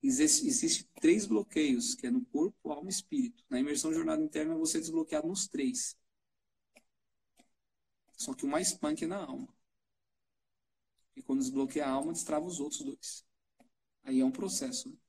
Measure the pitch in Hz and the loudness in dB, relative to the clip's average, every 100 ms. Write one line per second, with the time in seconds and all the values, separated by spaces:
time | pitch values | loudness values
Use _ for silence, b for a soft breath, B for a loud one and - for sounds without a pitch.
0 | - 180 302 - - 254 - - - - | 2 4 6 6 4 2 2 0 -4 2
1 | 156 196 214 107 101 - 151 123 120 - | 6 6 4 0 2 0 2 2 0 -2
2 | 127 127 123 143 180 - 160 151 190 190 | 0 0 0 0 0 -2 -8 -8 -6 -6
3 | - 147 120 - _ 127 139 147 160 160 | -4 -2 -2 -4 _ -2 0 0 0 0
4 | 160 156 156 156 156 160 160 165 165 160 | 0 0 0 0 -2 0 0 0 -2 -2
5 | 156 156 160 190 - 254 135 - - - | 0 -2 -2 -4 -4 -2 -2 0 -6 -8
6 | _ _ _ _ _ _ _ - _ _ | _ _ _ _ _ _ _ -20 _ _
7 | _ _ _ _ _ _ _ _ _ _ | _ _ _ _ _ _ _ _ _ _
8 | _ - - 131 277 294 - - - 156 | _ -12 -8 -4 -2 0 0 0 -2 -2
9 | - 196 156 131 131 _ _ _ _ _ | -2 -4 -6 -8 -10 _ _ _ _ _
10 | _ _ _ _ _ _ _ _ _ _ | _ _ _ _ _ _ _ _ _ _
11 | _ - - 135 131 135 135 151 143 135 | _ -20 -2 0 0 0 0 0 0 0
12 | 151 165 - 151 170 165 143 - 135 - | -2 -4 -2 -2 -2 -4 -6 -6 -8 -8
13 | - - _ _ _ _ _ _ _ _ | -12 -14 _ _ _ _ _ _ _ _
14 | 135 131 131 131 196 - 135 123 131 - | 0 4 4 2 -2 -2 -4 -6 -10 -16